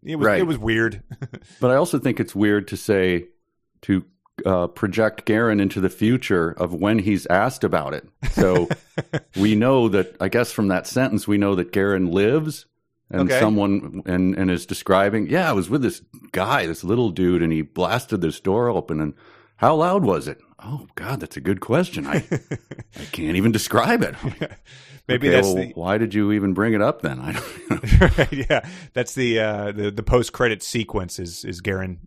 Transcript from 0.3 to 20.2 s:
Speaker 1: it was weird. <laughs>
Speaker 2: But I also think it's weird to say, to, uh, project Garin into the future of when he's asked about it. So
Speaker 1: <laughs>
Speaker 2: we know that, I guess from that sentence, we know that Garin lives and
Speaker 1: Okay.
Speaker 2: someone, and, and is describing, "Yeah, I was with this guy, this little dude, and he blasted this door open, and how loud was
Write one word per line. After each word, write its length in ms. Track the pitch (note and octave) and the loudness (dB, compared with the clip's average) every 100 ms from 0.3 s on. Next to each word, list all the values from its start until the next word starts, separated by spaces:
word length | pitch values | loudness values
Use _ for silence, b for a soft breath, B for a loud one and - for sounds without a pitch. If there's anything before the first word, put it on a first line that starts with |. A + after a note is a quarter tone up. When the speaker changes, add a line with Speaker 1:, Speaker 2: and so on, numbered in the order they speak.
| - | 2
Speaker 1:
it 80 | F3 | 0
was 100 | C3+ | -2
weird. 420 | A2+ A2+ A2+ G2+ - - C3 | 0 0 0 -4 -14 -14 -14
<laughs> 280 | - - - | -16 -20 -2
Speaker 2:
But 120 | B2 | 2
I 40 | C3 | 2
also 220 | F3 C#3+ | 2 0
think 200 | C3 A#2+ | 0 -2
it's 160 | A2 G2 | -4 0
weird 320 | G#2 G#2 G#2 | 2 2 0
to 80 | F#2+ | -4
say, 480 | - G2 F#2 F2+ - _ _ _ _ _ | 0 2 2 0 -4 _ _ _ _ _
to, 240 | - F#2+ - _ _ - G2 | -2 0 -2 _ _ -6 -2
uh, 220 | F#2 F2 | 0 -2
project 580 | - G#2 G2 A2 - - | -2 -2 0 0 0 0
Garin 340 | A2 A#2 G#2+ | 2 2 2
into 220 | G2 G2 | 2 0
the 80 | F#2 | -2
future 640 | - G#2+ B2+ - F#2 E2 | 0 0 0 2 0 0
of 200 | - F2 E2+ | -2 -4 0
when 240 | G2+ A2 | 2 2
he's 260 | G2 G2 - | 2 0 2
asked 380 | F2+ A#2+ - | 2 2 0
about 320 | G2 E2 C#2 D2 | -2 0 -2 -6
it. 120 | - _ - | -10 _ -4
So 360 | - F#2+ F2+ E2+ - _ - | 2 4 2 0 -4 _ -12
Speaker 1:
<laughs> 340 | - D#3+ - F#2+ | -8 -8 -6 0
Speaker 2:
we 200 | G#2 G#2+ | 2 4
know 340 | B2 C3+ A2+ | 4 4 4
that, 260 | G2 F2+ - | 2 0 -4
I 80 | F#2+ | -2
guess 220 | A#2 A#2+ | 0 0
from 160 | - G2+ | 0 0
that 180 | F#2 - | 0 -2
sentence, 420 | B2+ C3 G#2 - | -2 0 -2 0
we 120 | G2+ | 0
know 160 | G2+ F#2+ | 2 0
that 160 | F2 | 0
Garin 380 | G2+ G2 F#2+ F2+ | 0 2 2 0
lives 560 | F2+ G#2 D3+ D#3 - - _ _ _ - | 2 2 2 -2 -8 -16 _ _ _ -8
and 220 | F#2 F#2 | -2 0
Speaker 1:
Okay. 80 | B2+ | 2
Speaker 2:
someone, 640 | A2 G#2+ G2+ G2 - F#2+ - | 2 2 2 0 -4 -10 -4
and, 300 | F2+ F#2 F#2+ | 0 2 2
and 160 | F#2 | 0
is 140 | F2 - | 0 -4
describing, 600 | - - F#2+ G2+ A2 D#2+ | -6 0 2 2 0 -2
"Yeah, 220 | D#3 E3+ | 0 0
I 40 | |
was 160 | G#2+ E2+ | 0 0
with 120 | C#3+ | 0
this 200 | A#2+ - - - - | -2 -4 -12 -20 -8
guy, 320 | F#2 G2+ C3+ E2+ | -4 0 0 -2
this 160 | D#2+ | -4
little 260 | F2 A#2 A#2 | -2 0 0
dude, 320 | F2 F2+ F2 | 2 2 2
and 120 | E2 | 2
he 80 | D#2+ | 0
blasted 580 | D2 - F2 A#2 - G2+ | -4 -4 -2 -2 -2 -2
this 200 | E2 - | -2 -2
door 260 | G2 G#2 A#2+ | -2 0 0
open, 300 | F#2+ - D#2 | -2 -4 -4
and 140 | D2+ - b b b b | -4 -8 b b b b
how 200 | A#2+ D#3 | 2 4
loud 280 | E3+ G3 | 2 2
was 240 | B2+ E2 | 2 0